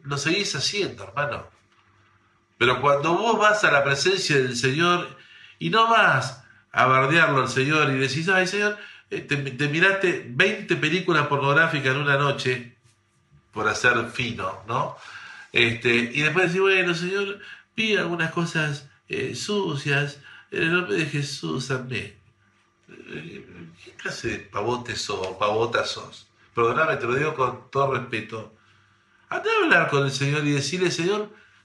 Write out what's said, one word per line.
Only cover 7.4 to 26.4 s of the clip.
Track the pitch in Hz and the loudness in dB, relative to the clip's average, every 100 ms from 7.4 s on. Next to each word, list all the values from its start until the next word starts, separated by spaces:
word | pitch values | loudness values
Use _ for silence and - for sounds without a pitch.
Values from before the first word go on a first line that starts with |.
al | 120 | 0
Señor | 120 135 156 143 | 0 2 2 2
y | 131 | 2
decís, | 135 135 165 | 0 -2 0
"Ay, | 185 180 | 2 2
Señor, | 202 208 208 - - - | 0 -2 -2 -10 -20 -10
eh, | 190 | -8
te, | - 143 | -4 -4
te | 135 131 147 | -4 -4 -2
miraste | 156 190 190 185 131 120 | 2 2 2 0 -2 -4
veinte | 127 196 214 - | 2 2 2 -2
películas | 156 151 180 180 156 143 | 0 0 0 2 2 2
pornográficas | 139 139 147 165 151 131 | 0 2 4 4 2 0
en | 135 | 0
una | 147 139 | 2 2
noche", | 147 139 131 120 - - _ _ _ _ _ _ _ | 2 0 -2 -4 -6 -20 _ _ _ _ _ _ _
por | 107 107 | -4 -2
hacer | 104 123 117 110 | 2 2 2 0
fino, | - 117 117 - 107 101 | -4 -6 -4 -8 -8 -6
¿no? | 123 123 - - - - - - | -4 -4 -8 -18 -18 -18 -20 -4
Este, | - 117 117 123 | 2 2 2 2
y | 120 120 135 | 2 0 0
después | 151 165 180 | 0 2 0
decís, | 180 | 2
"Bueno, | 196 190 180 | 2 2 2
Señor, | 165 180 196 196 196 - - _ - | -2 -2 -4 -4 -8 -14 -20 _ -6
vi | 220 196 | -2 0
algunas | 170 170 160 | 0 -2 -4
cosas, | 170 165 165 151 143 - _ - | -2 -2 -2 -2 -4 -10 _ -10
eh, | - 131 120 | -6 -6 -6
sucias, | - 208 180 143 147 139 143 - - - - | -4 -2 -2 -4 -2 -2 -2 -6 -20 -20 -10
eh, | - | -4
no | 165 180 180 | 0 0 0
me | |
dejes | 190 147 143 139 | -2 -2 -2 -4
suciarme". | - 165 151 - 131 123 110 - - _ _ _ _ _ _ _ | -6 -6 -4 -4 -4 -4 -8 -8 -14 _ _ _ _ _ _ _
Eh, | - - - 165 - - 87 82 - | -20 -14 -12 -12 -16 -18 -18 -20 -20
¿qué | - | -20
clase | - 185 - 117 | -14 -10 -8 -6
de | 101 | -8
pavote | - 101 110 120 117 104 | -8 -6 -2 -4 -4 -8
sos, | - 98 92 92 | -6 -6 -6 -2
pavota | 104 110 117 113 | 0 2 2 0
sos? | - - - - - _ | -2 -6 -12 -18 -20 _